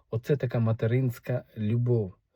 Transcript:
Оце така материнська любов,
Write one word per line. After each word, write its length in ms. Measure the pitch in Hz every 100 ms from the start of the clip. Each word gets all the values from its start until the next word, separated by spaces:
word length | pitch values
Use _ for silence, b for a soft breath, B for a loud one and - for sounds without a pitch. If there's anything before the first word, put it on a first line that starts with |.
| -
Оце 260 | 113 - 143
така 220 | 123 120
материнська 840 | 113 110 113 127 131 - - 123 - 113
любов, 560 | 107 120 120 117 95 - _